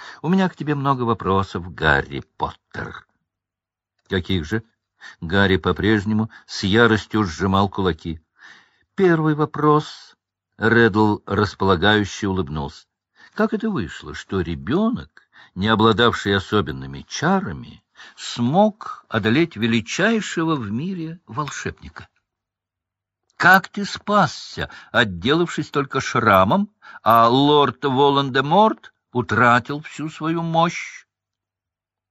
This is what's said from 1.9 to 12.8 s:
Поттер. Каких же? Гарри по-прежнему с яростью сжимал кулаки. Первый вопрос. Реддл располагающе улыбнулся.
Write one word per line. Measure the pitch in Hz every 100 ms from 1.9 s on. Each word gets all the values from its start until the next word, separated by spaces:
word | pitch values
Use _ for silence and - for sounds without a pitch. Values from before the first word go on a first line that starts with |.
| 69 - 69 - -
Поттер. | 73 - _ - - - - _ _ _ _ _ _ _ _ _ _
Каких | 95 85 95
же? | 76 110 - _ _ _ - -
Гарри | 82 98 98 92
по-прежнему | 90 87 98 107 101 107 110 - -
с | -
яростью | 98 110 117 107 - 110
сжимал | 98 80 98 98 98
кулаки. | 101 92 82 85 78 _ _ - - _ _ _ -
Первый | 185 160 156
вопрос. | 151 147 143 151 151 151 - - _ _ _ _ -
Реддл | 110 113 113 104 107 101 -
располагающе | 101 104 - 95 90 101 107 98 - 101
улыбнулся. | 92 71 76 69 -